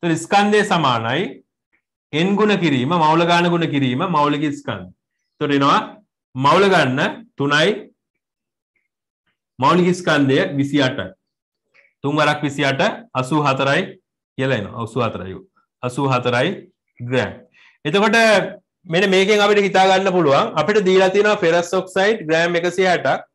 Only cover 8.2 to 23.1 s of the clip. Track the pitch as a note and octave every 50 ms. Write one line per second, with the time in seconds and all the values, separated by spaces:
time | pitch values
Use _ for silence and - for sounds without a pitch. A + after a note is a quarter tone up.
8.2 | _ _ _ _ _ _ _ _ _ _ _ _ _ _ _ _ _ _ _ _
9.2 | _ _ _ _ _ _ _ _ B2+ C#3 E3 F3+ F3 F3+ F3 F3 - - D#3 D3
10.2 | C#3+ C3+ C3+ C#3+ - B2+ - C#3 C#3 C#3 C#3 C#3+ C3+ B2+ - - F#2 F2+ - _
11.2 | _ _ _ _ _ _ _ _ _ _ _ _ _ _ _ _ _ C#3 D3 D3+
12.2 | D3+ D3 D3+ D3 - C#3+ C3 - D3 C3+ C3 C3+ E3+ G#3+ - - - - _ C3
13.2 | B2+ C3 E3 D#3 D3 C#3 C3+ C3 C3+ C3+ C#3 D#3+ G3 - - - _ _ _ _
14.2 | _ _ _ - C3 C3+ C3 A2+ G2+ F#2 - A2+ A#2 A2 - C3 A#2+ A2 G#2+ G2
15.2 | F2+ F#2+ F#2 F2+ - _ _ _ _ _ _ _ - B2 A#2 - C#3+ C#3 C3 B2
16.2 | A#2+ B2 A#2+ A#2+ C3 E3+ G3+ - - - _ _ _ _ _ _ B2 A#2+ B2+ B2+
17.2 | A2+ F#2 - - - _ _ _ _ _ _ _ _ D3+ D#3 G3+ G3+ A3 G#3+ A#3
18.2 | A3+ A3 G#3+ F#3+ F3+ - - - _ _ _ _ _ - E3 E3+ G3+ G3+ F#3+ F#3
19.2 | F#3+ F#3+ G#3+ G#3 G3+ G3+ G#3+ G3+ G3+ G3 E3 F#3+ F#3+ F#3+ F#3+ F#3+ G3 G3+ F3+ F#3
20.2 | E3+ D3 C3+ D3 G3 A#3 - D#3+ D3+ C#3 G#3+ A3 G3 F3+ F#3 F#3 F#3+ F#3+ F#3 G3+
21.2 | G#3 G#3+ G#3+ G3+ - E3 D#3+ F3 E3+ F3 - F#3+ F#3 F#3 - F#3+ F#3+ G3+ A3+ -
22.2 | E3+ D3+ D#3+ D#3+ E3+ F3 F3 E3+ E3 F3 - F#3+ F#3+ F#3 F3 D3 C3+ C3+